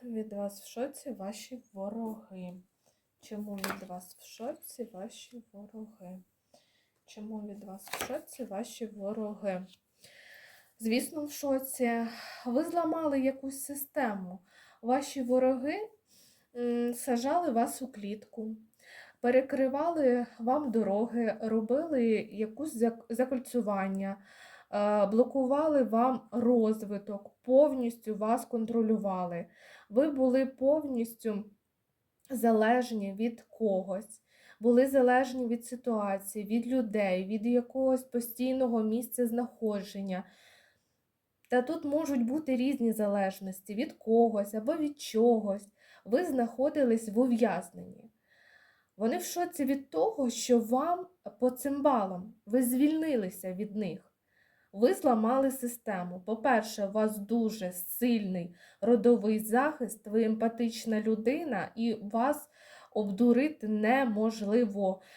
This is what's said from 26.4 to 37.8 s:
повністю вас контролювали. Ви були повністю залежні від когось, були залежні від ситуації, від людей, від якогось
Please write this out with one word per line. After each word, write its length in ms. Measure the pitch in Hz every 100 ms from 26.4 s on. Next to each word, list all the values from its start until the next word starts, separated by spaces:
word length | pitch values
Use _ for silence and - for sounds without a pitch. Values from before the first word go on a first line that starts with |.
| 233 240 220 220 208 202 202 202 - _
повністю 760 | - 262 294 262 240 226 220 202
вас 300 | 214 240 -
контролювали. 1000 | 233 220 233 220 214 196 185 175 170 - _ - - _
Ви 200 | 214 311
були 360 | 269 262 262 262
повністю 960 | - 269 311 285 240 226 - 226 202 - _ _ _ _ _ _ _ _
залежні 840 | 247 233 220 214 247 233 220 196
від 280 | 196 240 233
когось, 800 | - - 220 190 190 190 - - _ _ - -
були 280 | 220 240 269
залежні 600 | 277 247 247 262 254 240
від 180 | 233 -
ситуації, 800 | 247 247 214 202 196 196 214 196
від 220 | 233 240
людей, 580 | 262 220 214 196 180 190
від 200 | 220 233
якогось 580 | 247 240 262